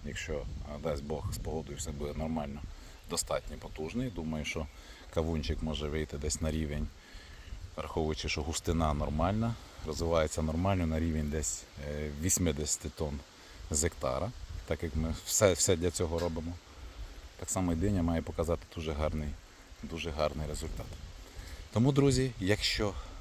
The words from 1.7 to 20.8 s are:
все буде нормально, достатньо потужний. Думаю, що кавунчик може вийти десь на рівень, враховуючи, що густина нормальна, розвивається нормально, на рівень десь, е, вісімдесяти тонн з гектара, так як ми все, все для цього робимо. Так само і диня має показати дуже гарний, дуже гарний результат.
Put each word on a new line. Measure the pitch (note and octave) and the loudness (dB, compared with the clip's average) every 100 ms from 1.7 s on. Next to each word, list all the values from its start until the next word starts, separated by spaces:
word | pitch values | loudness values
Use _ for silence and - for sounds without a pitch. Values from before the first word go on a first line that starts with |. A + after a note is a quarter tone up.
| C#2+ | -6
все | D#2+ | -6
буде | C#2+ D2 D2 | -4 -4 -4
нормально, | D#2+ D#2+ C#2+ C#2+ - - - - - | -2 -2 -4 -6 -10 -12 -14 -16 -6
достатньо | E2+ - D2 - - | -4 0 -2 -2 -8
потужний. | - - D#2 A#2 C3 | -8 -6 -4 -2 -2
Думаю, | F2 D#2 D#2 | -2 -2 -2
що | D2 E2 D2+ - - - - | -2 -2 -4 -8 -18 -18 -4
кавунчик | E2+ D#2+ D#2+ D2 D2+ | 2 2 2 2 0
може | D#2 D2 D2 | 0 -2 -2
вийти | D#2 D2+ D2 | -2 -2 -2
десь | D2+ - | -2 0
на | D#2+ | 0
рівень, | D#2 D2+ D2 D#2 - - - - - - - - - | 0 0 -2 -4 -6 -16 -16 -16 -16 -12 -12 -10 -8
враховуючи, | D2+ E2+ D#2 D2+ D2+ | -4 0 2 0 -2
що | D#2+ | -2
густина | D2+ - - E2 D#2 | -2 -2 2 4 4
нормальна, | D2 C#2+ D2+ E2+ G#2+ A#2 A2+ - - D#2 | 4 2 4 4 4 2 -2 -8 -10 -6
розвивається | D2 E2+ E2 D#2 - | 0 4 6 4 2
нормально, | D#2 D#2+ F#2+ F#2+ D#2+ | 2 4 4 4 4
на | D#2+ | 2
рівень | E2 D#2 D2 | 2 2 0
десь, | D#2 D2 - - - D2 | 0 -2 -4 -8 -10 -6
е, | D2 D2+ D2 | -4 -4 0
вісімдесяти | F2+ F#2 E2+ D2 D2 - D#2 | 2 4 4 2 0 -2 -4
тонн | - D2+ D2 - - - - - | -4 -2 -4 -8 -18 -18 -12 -2
з | D2+ | 2
гектара, | E2 - C2 C2 G2+ - - - - | 2 2 -2 0 -2 -4 -10 -8 -4
так | D#2+ | -2
як | E2 D2+ | -2 0
ми | D#2+ D#2+ - | 0 -2 0
все, | - G2+ | 6 8
все | E2+ - E2+ | 8 6 4
для | F2 | 4
цього | - E2 E2 | 2 0 2
робимо. | E2+ E2 E2+ F2 - - - - - - - - | 0 0 -4 -6 -12 -14 -14 -10 -12 -12 -16 -10
Так | - | -2
само | G2 F2+ | 2 4
і | E2 | 4
диня | G2+ G2 | 4 4
має | E2 E2 | 4 2
показати | - - E2 E2 - | 0 0 2 2 -2
дуже | F2 D#2+ | -6 -2
гарний, | D2 D2+ D#2 D2+ - - - - - | 2 2 2 -2 -4 -10 -18 -18 -12
дуже | - E2 E2 | -8 -4 -2
гарний | D2+ D2+ D2+ D2+ | 0 0 0 -4
результат. | D2 D#2+ - | -4 -4 -6